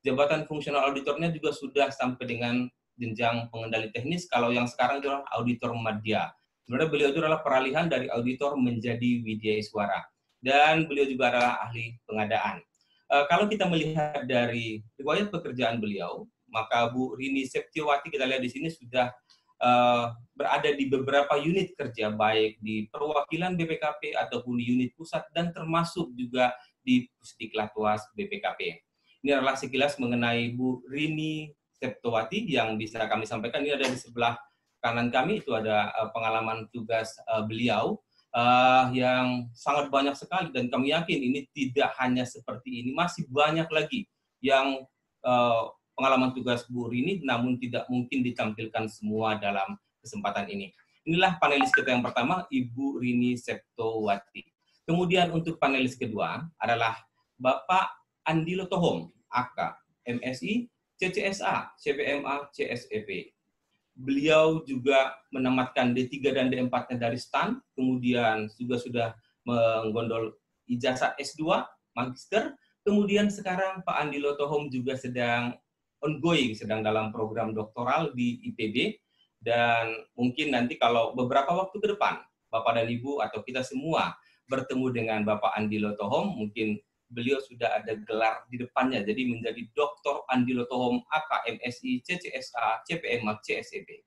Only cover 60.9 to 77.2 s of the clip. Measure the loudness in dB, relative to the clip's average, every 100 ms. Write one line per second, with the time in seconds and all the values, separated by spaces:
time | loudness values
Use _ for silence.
60.9 | _ -2 -2 -4 -2 -2 -2 -6 -6 -4
61.9 | -2 -2 -2 -2 -6 -8 -6 -4 -4 -6
62.9 | -8 -6 -10 -10 _ _ _ _ _ _
63.9 | -10 -2 0 6 6 6 2 -4 -2 4
64.9 | 4 4 -2 _ -2 0 2 2 2 2
65.9 | 2 -2 0 0 2 2 2 0 0 -2
66.9 | -2 -2 -2 -4 -2 0 -4 _ -2 0
67.9 | 2 2 2 2 0 -4 -8 -4 -2 -2
68.9 | -2 -2 -6 _ _ -2 2 4 2 0
69.9 | 0 0 -2 -4 -8 _ _ -6 -2 0
70.9 | 0 -2 -2 -10 -4 0 0 -2 _ _
71.9 | -6 -6 -8 -2 0 0 -8 _ _ 2
72.9 | 2 4 4 2 0 -4 -2 -2 -2 -2
73.9 | -2 -2 -2 -2 0 0 0 -2 -4 -4
74.9 | -4 -6 -2 2 2 0 -8 _ _ _
75.9 | _ -6 0 2 4 2 -2 -4 0 2
76.9 | 0 0 -4